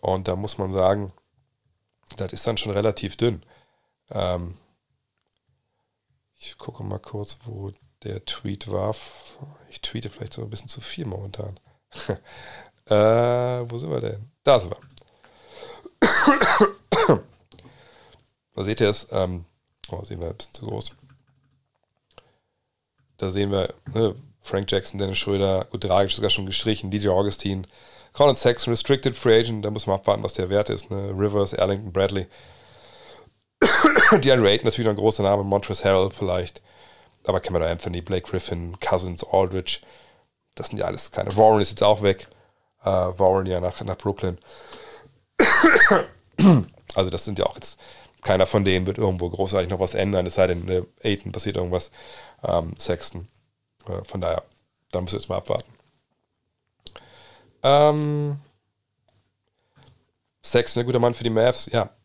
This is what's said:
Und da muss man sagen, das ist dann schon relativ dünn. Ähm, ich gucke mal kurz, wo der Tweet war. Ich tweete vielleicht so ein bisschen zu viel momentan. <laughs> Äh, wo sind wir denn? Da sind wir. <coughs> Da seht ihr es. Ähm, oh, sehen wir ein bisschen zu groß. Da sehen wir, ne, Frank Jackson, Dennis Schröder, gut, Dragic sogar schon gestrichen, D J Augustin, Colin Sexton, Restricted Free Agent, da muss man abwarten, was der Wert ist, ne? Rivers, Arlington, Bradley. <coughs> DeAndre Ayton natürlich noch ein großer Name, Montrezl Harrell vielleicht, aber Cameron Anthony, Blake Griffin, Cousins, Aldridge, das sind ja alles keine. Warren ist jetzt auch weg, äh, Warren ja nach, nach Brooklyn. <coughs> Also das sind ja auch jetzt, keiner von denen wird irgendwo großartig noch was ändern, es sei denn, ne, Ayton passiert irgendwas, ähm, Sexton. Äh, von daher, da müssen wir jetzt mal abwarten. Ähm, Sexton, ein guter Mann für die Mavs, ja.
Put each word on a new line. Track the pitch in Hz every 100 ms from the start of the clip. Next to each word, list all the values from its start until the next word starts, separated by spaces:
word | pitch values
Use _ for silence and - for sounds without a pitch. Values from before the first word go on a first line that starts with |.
Und | - 95 92
da | 92
muss | 104 -
man | 95
sagen, | 95 92 101 98 - _ _ _ _ _ _ _ _ _ -
das | 95
ist | - -
dann | 110
schon | 107
relativ | 101 110 104 98 -
dünn. | - 82 _ _ _ _ _ _ _
Ähm, | 107 92 90 87 90 _ _ _ _ _ _ _ _ _ _ _ _ _ _ _ _ _ _
ich | - -
gucke | - -
mal | 101 98
kurz, | - 104 104 -
wo | 117 104 98 95 _ _
der | 104 104
Tweet | - - 104 98 -
war. | 98 101 110 - - - - 143 - _
Ich | -
tweete | - 113 110
vielleicht | - 104
so | -
ein | 113
bisschen | 107 -
zu | -
viel | - - 139
momentan. | 95 98 - 101 95 _ _ _ - -
<laughs> | 98 _ - - - - _ _
Äh, | 104 107 113 120 123 123 123 120
wo | 120
sind | 135
wir | 147
denn? | - 101 110 _
Da | - 131
sind | 92
wir. | - - - _ _ _ _ _ - - - - _
<coughs> | - - - 277 - - 208 - _ - 440 135 - _ _ - - _ _ _ _ _ _ _ _
Da | -
seht | 98 113
ihr | 104
es. | 104 -
Ähm, | - 92 90 85 _ _ _ -
oh, | 90
sehen | 98 95
wir | 85
ein | -
bisschen | -
zu | - 110
groß. | 107 110 - _ _ _ _ _ _ _ _ _ _ _ - _ _ _ _ _ _ _ _ _ _
Da | 98
sehen | 95 101
wir, | 98 92 - -
ne, | 110 113 95 - _
Frank | - 98 98
Jackson, | 98 95 98
Dennis | 98 95
Schröder, | - 98 98 95 -
gut, | 90
Dragic | 95 92 98
sogar | - 107
schon | 98 98
gestrichen, | 92 113 107 95
D | 101
J | 101
Augustin, | 92 101 98 98 95 92 _ - - -
Colin | - 143
Sexton, | 127 127 120 -
Restricted | 117 - 135 135
Free | 123 127 113
Agent, | 117 110
da | 104
muss | 107 104
man | 98
abwarten, | - 104
was | 101
der | - 92
Wert | 101 104
ist, | 101 -
ne? | 101 98 95
Rivers, | 104 101 98
Arlington, | - 95 98 110
Bradley. | 90 95 98 92 - - - - - - - - - - _ _ _
<coughs> | - - - - -
DeAndre | 202 135 131 104
Ayton | 107
natürlich | 120 107 110
noch |
ein | 104
großer | 104 107
Name, | 98 101
Montrezl | 98 98 - 98
Harrell | 98 95 98
vielleicht, | - 98 90 90 - _ _ - _ _ _
aber | - 92
Cameron | - 90 82
Anthony, | 85 - 87
Blake | 85 95 -
Griffin, | 92 - 85 85 90
Cousins, | - 92 92 85
Aldridge, | - 95 95 95 90 - - - _ _ _ _ _ -
das | -
sind | 104
ja | 90
alles | 92 -
keine. | - 98 98
Warren | 110 110
ist | 101
jetzt | -
auch | 104 101
weg, | 101 95 - _ _ _ _ _
äh, | -
Warren | 95 92 90 95 95 95
ja | 90
nach, | 90 -
nach | 107 95
Brooklyn. | 101 98 95 90 _ - - - - - - _ _ _
<coughs> | - - 330 - - 196 - - _ - 190 151 95 _ _
Also | - 95
das | 85
sind | - 98
ja | -
auch |
jetzt, | - - - - - - _
keiner | - 95 92
von | 107
denen | 98 92 92
wird | 95
irgendwo | 101 92 87
großartig | 90 95 101 90
noch | 92
was | 90
ändern, | - 98 98 90
es |
sei | - 92
denn, | 87
ne, | 90 92 90 _
Ayton | 113 98 -
passiert | 101 107 -
irgendwas, | 90 90 - - - - - _
ähm, | - 87 82 -
Sexton. | - 87 - 90 90 _ _ _ _ _ -
Äh, | 92
von | 92 101
daher, | 87 82 - _ _ _ _
da | 90
müssen | 90
wir | 98
jetzt | -
mal | 95
abwarten. | - - - _ _ _ _ _ _ _ _ _ _ _ - - - - - - _ _
Ähm, | 135 143 151 151 151 147 147 143 - _ _ _ _ _ _ _ _ _ _ _ _ _ - _ _ _ _ _
Sexton, | - 120 117 -
ein | 120
guter | 123
Mann | 120
für | 120
die | 117
Mavs, | 110 120 123 -
ja. | 117 104 _